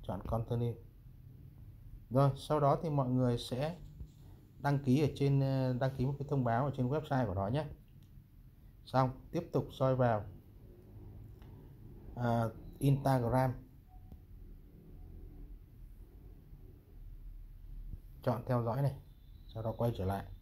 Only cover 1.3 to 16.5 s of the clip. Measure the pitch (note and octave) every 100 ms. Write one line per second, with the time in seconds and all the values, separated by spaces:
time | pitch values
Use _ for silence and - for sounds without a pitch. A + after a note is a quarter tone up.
1.3 | - - - - - - - - B2 C#3
2.3 | C#3 - D3+ C#3+ D#3 E3 C#3+ B2+ B2+ B2
3.3 | A#2+ - B2 D3+ F3 - - - - -
4.3 | - - - C#3+ C#3+ C3 C3 D3 C#3+ C#3
5.3 | C#3 C3+ C3+ C3 B2 C3+ C3 C3 C#3+ C#3
6.3 | C#3 A#2+ A#2 C#3+ B2+ B2 D3+ D3+ C3+ A2+
7.3 | F#2 G2 C#3 D3+ - - - - - -
8.3 | - - - - - - B2+ C3 - -
9.3 | E3 E3+ C#3+ - - C3 B2+ B2 G#2+ G2+
10.3 | - - - - - - - - - -
11.3 | - - - - - - - - - A#2+
12.3 | A#2 A2+ - - - C#3 C#3 C#3 C3 A#2
13.3 | B2+ C3 - - - - - - - -
14.3 | - - - - - - - - - -
15.3 | - - - - - - - - - -
16.3 | - -